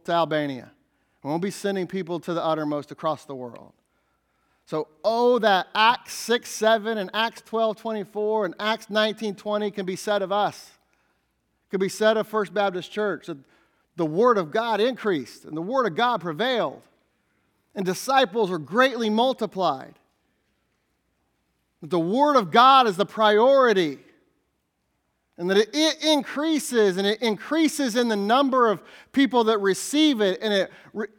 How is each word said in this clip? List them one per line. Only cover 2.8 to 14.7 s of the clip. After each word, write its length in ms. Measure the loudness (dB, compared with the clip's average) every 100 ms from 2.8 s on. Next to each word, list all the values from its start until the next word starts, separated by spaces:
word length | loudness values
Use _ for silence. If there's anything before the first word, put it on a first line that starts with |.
| -8
across 320 | -8 -6 -6
the 100 | -10
world. 380 | -14 -14 -16 -20 _ _ _ _ _ _ _ _ _ -8
So, 200 | -6 -6 _
oh, 380 | -2 2 2 4
that 260 | 4 2 0
Acts 380 | 2 4 2 -2
six 380 | -10 -2 -2 -4
seven 480 | 0 2 2 0 -6
and 120 | -4
Acts 300 | -4 -4 -6
twelve 340 | -6 -2 -2 -2
twenty-four 640 | -6 -8 -8 -6 -2 -2
and 100 | -2 -4
Acts 280 | -4 -4 -2
nineteen 460 | 0 0 -2 -8
twenty 380 | -8 -4 -4 -4
can 140 | -6 -8
be 100 | -6
said 260 | -2 -2
of 80 | 0
us. 400 | -2 -2 -4 -20 _ _ _ _ _ _ _ _ _ -8
It 40 |
could 80 | -4
be 80 | -4
said 280 | 0 2 2
of 120 | -2
First 260 | -4 -4
Baptist 380 | -2 -2 -4 -10
Church 340 | -6 -4 -6 -10
that 120 | -16 -16 _ _ _ _ -6
the 100 | -4
word 320 | 2 2 2
of 140 | 0
God 280 | -4 -2